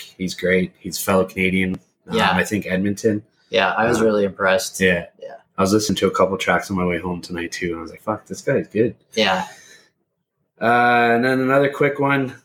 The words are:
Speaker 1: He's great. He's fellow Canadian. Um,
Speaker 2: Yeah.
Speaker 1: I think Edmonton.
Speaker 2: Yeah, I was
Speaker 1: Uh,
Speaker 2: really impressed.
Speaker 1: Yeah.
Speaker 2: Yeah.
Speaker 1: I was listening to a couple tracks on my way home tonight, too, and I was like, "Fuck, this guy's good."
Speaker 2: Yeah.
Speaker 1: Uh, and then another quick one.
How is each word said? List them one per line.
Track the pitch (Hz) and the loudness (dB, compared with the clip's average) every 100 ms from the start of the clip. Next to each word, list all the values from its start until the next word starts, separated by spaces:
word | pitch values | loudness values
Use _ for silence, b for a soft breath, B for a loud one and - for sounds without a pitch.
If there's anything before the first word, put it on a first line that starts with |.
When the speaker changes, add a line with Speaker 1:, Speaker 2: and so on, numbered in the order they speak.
| - - | -12 -10
Speaker 1:
He's | 92 - | -8 -4
great. | 90 92 90 - | 0 2 0 -6
He's | 92 - | -12 -6
fellow | - 95 92 | 0 0 0
Canadian. | - 92 92 92 92 - _ - | -2 0 0 0 -4 -10 _ -6
Um, | 110 | 0
Speaker 2:
Yeah. | 101 92 | 2 2
Speaker 1:
I | |
think | 87 104 87 | 0 -2 -2
Edmonton. | 92 101 101 113 104 - _ _ | -2 -2 0 0 -2 -4 _ _
Speaker 2:
Yeah, | 107 95 | 0 2
I | 90 113 | 2 0
was | 113 | 2
Speaker 1:
Uh, | 110 | 2
Speaker 2:
really | 104 | 2
impressed. | 98 90 98 92 - - | 0 0 0 2 0 0
Speaker 1:
Yeah. | 95 87 85 _ | 2 2 -2 _
Speaker 2:
Yeah. | - - _ - | -18 -18 _ -2
Speaker 1:
I | |
was | 95 | 2
listening | 107 - 95 | 2 2 0
to | 95 | 0
a | |
couple | - 95 95 | 2 0 0
tracks | - 87 - | 0 0 0
on | 95 | -2
my | 90 | -2
way | 85 | -2
home | 90 87 | -4 -8
tonight, | - 87 82 | -8 -8 -8
too, | - 90 | -6 -6
and | 82 | -6
I | |
was | 82 | -10
like, | 78 | -10
"Fuck, | - 104 - | -6 -6 -8
this | 95 | -8
guy's | - 139 - | -2 -2 -2
good." | 101 117 - _ | 0 -2 -2 _
Speaker 2:
Yeah. | - 104 92 B B B B B _ _ _ _ _ _ - | 0 0 0 B B B B B _ _ _ _ _ _ -4
Speaker 1:
Uh, | 113 120 120 120 120 117 | 0 4 4 4 4 2
and | 127 | 2
then | 131 | 0
another | 131 139 143 | 2 2 2
quick | - 143 139 | 2 0 0
one. | 139 139 131 - | 0 0 -2 -6